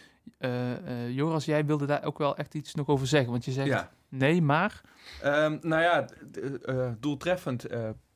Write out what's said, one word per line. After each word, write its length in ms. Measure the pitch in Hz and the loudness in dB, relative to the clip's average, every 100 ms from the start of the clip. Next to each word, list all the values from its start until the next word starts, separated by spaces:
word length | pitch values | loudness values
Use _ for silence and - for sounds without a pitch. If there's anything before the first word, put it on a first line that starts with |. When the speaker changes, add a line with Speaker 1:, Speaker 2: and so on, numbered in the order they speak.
| - _ - - | -20 _ -20 -8
Speaker 1:
Eh, 340 | 127 123 123 120 165 123 120 | -4 -2 -2 -4 -6 -6 -4
eh, 100 | 131 | -2
Joras, 300 | 160 160 160 | 0 0 2
jij 200 | 151 151 | 2 2
wilde 200 | 151 143 | 2 2
daar 180 | 143 | 0
ook 140 | 151 - | -2 -2
wel 200 | 147 - | -2 -2
echt 160 | 143 | -6
iets 200 | 151 - 151 | -8 -8 -4
nog 120 | 143 | 2
over 200 | 139 131 | 2 4
zeggen, 240 | 151 120 | 4 4
want 140 | 120 135 | 0 -2
je 60 | |
zegt 160 | 131 139 | -2 0
Speaker 2:
Ja. 240 | 110 - _ - | 0 -2 _ -10
Speaker 1:
nee, 320 | 135 135 175 | 0 4 4
maar? 400 | 147 151 202 - - - - - | 4 4 2 -4 -20 -20 -20 -4
Speaker 2:
Ehm, 360 | 143 147 156 156 | 0 2 2 0
nou 200 | 165 160 | 0 2
ja, 240 | 170 160 135 | 4 4 0
d-, 280 | - - | -8 -16
d-, 300 | - 139 139 - | -8 -8 -6 -4
eh, 260 | 131 127 113 | -2 -2 -2
doeltreffend, 680 | 147 143 175 180 151 123 - | -4 -2 0 -2 -2 -6 -4
eh, 240 | 117 110 110 _ | -6 -6 -8 _